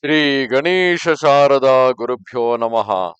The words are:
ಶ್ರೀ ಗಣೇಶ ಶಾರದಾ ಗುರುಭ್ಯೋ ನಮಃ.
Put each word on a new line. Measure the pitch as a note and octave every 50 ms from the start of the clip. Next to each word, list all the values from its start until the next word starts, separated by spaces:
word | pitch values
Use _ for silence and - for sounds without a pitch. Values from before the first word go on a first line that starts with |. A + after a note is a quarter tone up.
| -
ಶ್ರೀ | D3 D#3 D#3 D3+ C#3+ C#3 C3+ C3+
ಗಣೇಶ | A#2 A#2+ C3 C#3+ E3+ F#3 F#3 F#3 F3+ F3 E3+ - E3+ D#3+ C#3+
ಶಾರದಾ | - D3+ C#3 C#3+ C#3+ C#3+ C#3 C#3 C3 C3+ C3 C3 C3 B2+
ಗುರುಭ್ಯೋ | B2+ _ A#2 A#2 B2+ A#2+ G2 - - B2 A#2 A#2 A#2+
ನಮಃ. | A#2 A#2 A2+ A#2 A2+ G#2 G#2 G#2 F#2 F#2 F2 E2 _